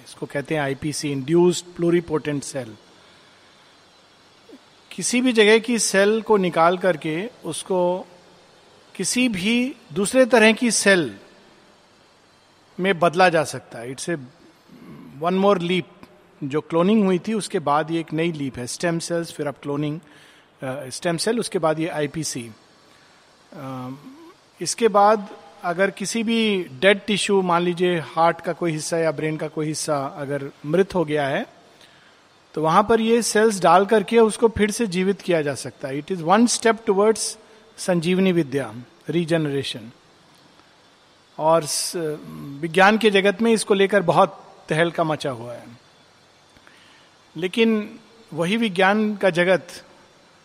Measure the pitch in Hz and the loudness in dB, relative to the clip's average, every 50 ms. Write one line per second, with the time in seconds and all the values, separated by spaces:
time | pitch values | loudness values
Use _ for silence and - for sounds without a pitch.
0 | - - - - 147 127 - 143 - - 160 151 139 135 135 131 - 151 139 - | -20 -20 -16 -14 -12 -8 -8 -8 -6 -4 -4 -2 -2 -2 -4 -6 -6 -8 -6 -6
1 | 156 143 143 139 131 143 165 175 175 180 175 - - - - - 170 170 170 175 | -6 -6 -6 -6 -2 0 2 4 4 4 2 0 -4 -12 -6 -4 0 0 2 0
2 | 165 165 156 143 - 151 147 139 - - - 135 120 110 104 - _ _ - _ | 0 -2 -4 -4 -4 -4 -6 -6 -6 -8 -10 -10 -10 -12 -14 -20 _ _ -20 _
3 | _ - - _ _ _ _ _ _ _ _ _ _ _ _ _ _ _ _ _ | _ -20 -20 _ _ _ _ _ _ _ _ _ _ _ _ _ _ _ _ _
4 | _ _ _ _ _ _ _ _ _ - 359 - _ _ _ _ _ - - - | _ _ _ _ _ _ _ _ _ -20 -20 -20 _ _ _ _ _ -18 -12 -8
5 | 175 - 240 247 254 254 226 226 208 208 220 226 220 - 240 214 - - - 190 | -4 -2 0 0 2 2 4 6 6 6 6 4 4 2 -2 -2 0 0 2 4
6 | 202 208 220 220 214 226 214 202 185 175 147 170 160 175 185 180 190 185 170 143 | 4 4 2 2 2 2 2 2 2 2 2 2 4 4 2 2 0 -2 -2 -2
7 | - 160 156 170 202 240 - - - 160 147 - - - 190 180 175 180 180 185 | -4 -6 -6 -6 -6 -10 -12 -12 -12 -10 -10 -8 -6 -4 -2 0 0 0 -2 -4
8 | - - - - - - - - _ _ _ _ _ _ _ _ _ _ - - | -8 -14 -20 -20 -20 -20 -20 -20 _ _ _ _ _ _ _ _ _ _ -10 -8
9 | 185 - - 247 254 254 208 175 180 220 233 240 247 269 - - - - 147 180 | -6 -2 0 0 0 0 0 -2 -2 0 0 0 0 -2 -6 -12 -18 -8 -4 -4
10 | 202 - - 262 262 220 254 226 214 220 220 - 254 226 - - - 202 196 180 | -2 2 4 4 4 6 6 6 6 6 4 4 0 0 0 2 4 4 4 4
11 | 151 113 98 98 - - - - - - _ _ _ _ _ _ _ _ _ _ | 2 -2 -6 -12 -20 -20 -20 -20 -20 -20 _ _ _ _ _ _ _ _ _ _
12 | _ _ _ _ _ _ _ _ _ _ _ _ _ _ _ - 180 196 190 156 | _ _ _ _ _ _ _ _ _ _ _ _ _ _ _ -4 -2 -2 0 0
13 | 175 170 151 180 185 180 160 160 143 - - 123 - - - 120 117 127 135 - | 0 0 4 4 4 4 4 2 0 -2 -6 -12 -12 -16 -16 -14 -14 -14 -12 -10
14 | - 175 170 147 127 123 - _ - - _ _ _ _ - - - - - - | -6 -6 -6 -6 -8 -12 -20 _ -20 -20 _ _ _ _ -20 -20 -20 -20 -20 -20
15 | - - 139 139 160 175 185 190 196 202 202 180 170 170 185 175 - - - - | -20 -20 -12 -6 -4 0 2 4 4 4 4 2 2 0 0 -2 -2 -4 -10 -20
16 | - - - - _ _ _ - 156 135 139 151 - - 165 165 175 196 226 220 | -20 -20 -20 -20 _ _ _ -10 -8 -6 -4 -4 -4 -2 0 2 4 4 4 4
17 | 196 190 185 170 - 214 226 208 - - - 185 139 143 143 151 160 160 165 165 | 4 2 2 0 -2 -4 -4 -4 -4 -4 -6 -4 -2 0 0 0 0 -2 -4 -4
18 | 156 - 151 156 165 175 160 147 143 131 113 123 123 120 - - 180 170 165 165 | -4 -4 -4 -2 -2 -2 -2 -4 -6 -8 -8 -8 -10 -10 -8 -4 -2 -2 -2 -2
19 | - - 170 170 170 160 - - 147 147 135 - - 143 143 143 151 147 151 175 | -4 -4 -4 -4 -6 -6 -8 -8 -8 -8 -8 -8 -8 -6 -4 -4 -4 -4 -6 -8
20 | - - - - - - - _ _ _ _ - 139 131 131 147 135 127 - - | -12 -18 -20 -20 -20 -20 -20 _ _ _ _ -14 -12 -10 -10 -10 -12 -12 -10 -6
21 | - 175 170 160 - 156 - 233 - - - 180 160 156 156 160 160 175 - 151 | -4 -4 -4 -2 -2 -2 -2 -2 -4 -4 -4 -2 0 0 0 -2 -4 -6 -4 -4
22 | 151 139 - 160 143 - - 135 117 113 107 - _ _ _ _ _ _ _ _ | -6 -4 -4 -6 -8 -8 -8 -10 -12 -14 -16 -20 _ _ _ _ _ _ _ _
23 | _ _ _ _ _ _ _ _ _ _ - 160 135 135 131 127 127 127 135 147 | _ _ _ _ _ _ _ _ _ _ -18 -16 -14 -12 -12 -10 -10 -12 -14 -16
24 | 151 262 269 311 330 330 - _ _ _ _ - 180 - - - 233 220 190 208 | -18 -20 -20 -20 -20 -20 -20 _ _ _ _ -10 -8 -8 -2 0 0 2 4 4
25 | 202 208 220 214 196 - - - - - - - - 175 170 175 196 196 185 - | 4 4 4 2 -2 -8 -16 -20 -20 -20 -18 -10 -8 -4 -2 0 0 0 -2 -4
26 | 202 - - 226 220 226 226 226 220 214 202 185 170 139 131 127 175 196 208 196 | -6 -6 -4 -4 -2 0 0 0 0 0 0 -2 -4 -6 -4 0 2 2 2 2
27 | - - 208 175 - - 202 196 185 180 170 170 175 180 175 170 180 180 175 165 | 0 -2 -2 -2 0 2 2 2 2 2 2 2 2 0 0 0 0 0 0 -2
28 | 143 - - 165 165 170 165 - - 180 165 - 175 170 156 156 147 - 170 165 | -4 -4 0 2 2 2 2 0 -4 -8 -6 -4 -4 -4 -4 -4 -4 -4 -2 0
29 | 165 160 147 143 151 156 156 151 160 147 - 160 151 156 151 - - 160 147 139 | 0 0 -2 -2 -4 -4 -4 -4 -6 -6 -6 -6 -4 -4 -4 -4 -4 -2 -2 -2
30 | 135 143 - 147 143 135 143 139 139 139 - _ - 147 160 180 196 196 - 180 | -4 -6 -8 -10 -8 -6 -6 -6 -8 -10 -14 _ -6 0 2 2 2 2 0 -2
31 | 160 147 151 151 143 135 147 190 254 - - _ _ _ _ - - - _ _ | -2 -2 -2 -2 -2 -2 -2 -4 -6 -8 -14 _ _ _ _ -20 -20 -20 _ _
32 | _ _ _ _ _ _ _ _ _ _ - 156 156 160 165 196 214 208 226 226 | _ _ _ _ _ _ _ _ _ _ -6 -2 0 2 4 4 4 4 2 2
33 | 220 226 233 240 214 - - 208 220 226 208 185 180 170 170 190 202 196 233 214 | 2 2 2 2 2 0 0 2 2 2 2 2 4 6 6 6 4 4 2 0
34 | 190 - 226 233 226 214 - - 240 220 - - 208 208 202 - 240 196 170 185 | 2 2 4 4 4 4 2 2 0 2 2 2 0 0 0 -2 -4 -2 -2 -2
35 | 185 196 202 - - 175 170 160 147 143 131 - - 131 - - - 135 135 147 | 0 0 -2 -2 -2 -2 0 0 0 -2 -6 -8 -10 -14 -14 -12 -10 -8 -8 -8
36 | 147 - 190 175 156 165 190 220 240 226 - - - 226 220 220 - 214 190 196 | -8 -8 -8 -4 0 2 4 4 4 4 2 2 2 2 0 0 0 -2 2 2
37 | 208 220 220 - - - - - - - - - - _ _ - - - 180 170 | 2 2 2 0 -4 -10 -10 -14 -20 -20 -20 -20 -20 _ _ -8 -4 -2 -2 0
38 | 156 175 185 185 190 190 175 170 156 131 131 139 127 110 107 123 123 - _ _ | 0 0 2 2 2 2 2 0 0 -2 -4 -6 -6 -8 -10 -16 -18 -20 _ _
39 | _ - 151 175 170 151 165 160 156 143 139 139 131 - - 123 107 120 - _ | _ -4 -4 -2 -2 0 0 -2 0 -2 -4 -4 -6 -6 -10 -12 -14 -18 -20 _
40 | _ _ _ _ _ _ _ _ _ _ _ _ _ _ _ _ _ _ _ _ | _ _ _ _ _ _ _ _ _ _ _ _ _ _ _ _ _ _ _ _
41 | _ _ _ _ _ _ _ - 151 160 165 165 151 143 - - - - - 180 | _ _ _ _ _ _ _ -2 0 2 2 2 2 -2 -6 -6 -6 -6 -6 -6
42 | 160 151 151 151 143 156 156 156 151 143 139 139 160 170 160 185 185 202 220 214 | -6 -6 -8 -10 -14 -16 -16 -14 -14 -14 -12 -10 -8 -2 4 6 6 6 6 6
43 | 226 214 196 196 190 202 190 185 226 233 226 208 - - 208 190 196 190 208 202 | 4 4 4 4 4 2 2 2 2 2 2 2 2 2 2 4 4 4 2 2
44 | 175 165 143 170 196 - - - - - - - - - 160 156 170 170 160 - | 2 4 4 4 4 4 2 -6 -20 -20 -20 -12 -8 -4 0 0 0 0 0 -2
45 | 165 156 151 - - 143 127 113 120 120 120 117 117 117 117 - _ _ _ _ | -2 -2 -2 -4 -4 -6 -8 -8 -10 -14 -14 -16 -18 -20 -20 -20 _ _ _ _
46 | _ _ _ _ _ _ _ _ _ _ _ _ _ - - - - - - _ | _ _ _ _ _ _ _ _ _ _ _ _ _ -20 -20 -20 -20 -20 -20 _
47 | _ _ _ _ _ _ - 160 175 185 - 233 226 226 220 214 208 214 - - | _ _ _ _ _ _ -10 -8 -8 -4 0 2 2 2 2 0 -2 -6 -12 -20
48 | - - - - - - 151 156 170 175 214 226 233 220 175 185 190 190 208 214 | -20 -20 -20 -20 -20 -12 -6 -4 -2 -2 0 0 -2 0 2 2 4 4 4 2
49 | 214 214 214 190 202 190 160 170 175 185 185 151 - - - - - - - - | 0 -2 -2 0 0 0 2 2 2 2 2 2 0 -6 -18 -20 -20 -20 -20 -20
50 | - _ _ _ _ _ _ _ | -20 _ _ _ _ _ _ _